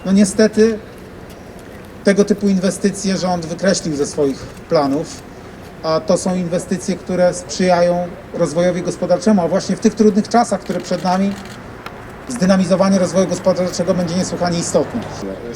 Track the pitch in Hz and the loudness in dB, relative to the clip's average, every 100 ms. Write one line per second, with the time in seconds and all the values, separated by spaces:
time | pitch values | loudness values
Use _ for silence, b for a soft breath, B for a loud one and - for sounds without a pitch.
0 | 185 196 202 - 214 214 220 214 - - | 2 4 4 4 2 4 4 2 -8 -18
1 | - - - - - - - - - - | -18 -18 -18 -18 -18 -18 -18 -18 -18 -2
2 | - 196 202 202 202 185 185 - 202 190 | 0 2 2 2 2 2 0 0 -2 -2
3 | 196 180 180 180 160 170 190 180 170 143 | -2 -2 -2 -2 -4 -2 0 0 -2 -2
4 | 143 - 139 120 - - - 160 139 143 | -2 0 0 0 -8 -16 0 2 2 0
5 | 160 - - - - - - - 160 160 | -4 -12 -16 -18 -18 -18 -18 -8 -2 -2
6 | - 180 196 180 170 170 - 185 - 175 | 2 0 2 -2 -2 -4 -2 -4 -4 -6
7 | - 180 180 175 - - 180 175 175 175 | -4 2 2 2 -8 -2 2 4 4 2
8 | 175 - - - 165 160 180 175 175 - | -2 -8 -10 -2 0 2 0 0 -4 -4
9 | 170 175 214 202 165 180 - 190 220 - | 0 2 4 4 4 0 -2 0 2 4
10 | 214 202 208 233 233 196 - 175 - 180 | 4 4 2 2 2 -2 -4 -6 -4 -2
11 | 185 185 196 196 - - - - - - | 0 2 0 -2 -10 -16 -16 -16 -16 -14
12 | - - - 254 185 190 185 180 190 196 | -16 -16 -10 -2 2 4 4 4 4 4
13 | 175 170 180 175 185 175 180 - 175 180 | 2 2 0 0 0 0 -2 -2 0 0
14 | 175 180 175 160 175 170 143 170 139 120 | 0 -2 -2 -2 -2 0 0 0 0 -4
15 | 95 - 98 95 117 | -8 -10 -10 -10 -10